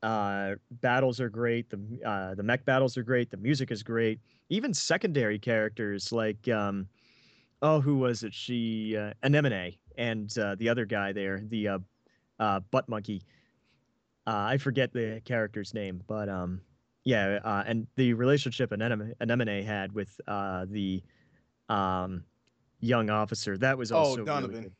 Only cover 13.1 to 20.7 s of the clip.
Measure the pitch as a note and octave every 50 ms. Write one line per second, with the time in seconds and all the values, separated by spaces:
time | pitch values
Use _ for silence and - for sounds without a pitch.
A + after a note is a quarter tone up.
13.1 | G#2+ F#2+ F2+ _ _ _ _ _ _ _ _ _ _ _ _ _ _ _ _ _
14.1 | _ _ _ - A2 G#2 G2+ G#2+ B2+ C#3 C#3 C#3 B2 C3+ C3 A#2+ - B2 A#2 A2
15.1 | A2 A2+ A2 - B2+ A#2 A2 G#2 G#2+ G#2+ G2+ F#2 - A2 G#2 G2 F#2 F2+ F#2 _
16.1 | G#2+ G#2+ G#2 G2 G2 F#2 F2+ F2 F2+ F#2 F#2 _ _ _ _ _ _ _ _ C3
17.1 | B2+ A2 G2+ G2 G2+ G2+ - A2+ G#2+ G2+ G2 G#2 A#2 A#2 G#2+ - _ - C3 B2
18.1 | A#2+ A2 B2 B2+ C#3+ D3 C#3 C3 A#2 - C3 A2+ G#2+ G2+ A2 A#2 A#2+ G#2+ G#2+ A2
19.1 | A#2 _ A#2+ A2+ A#2 B2 B2 A2 G2+ G2+ G2 A2 G#2+ G2+ F#2+ G2 G2+ G#2+ G2 F#2+
20.1 | - _ - - G2+ G2+ G2 G2 F#2 F2+ F#2 F#2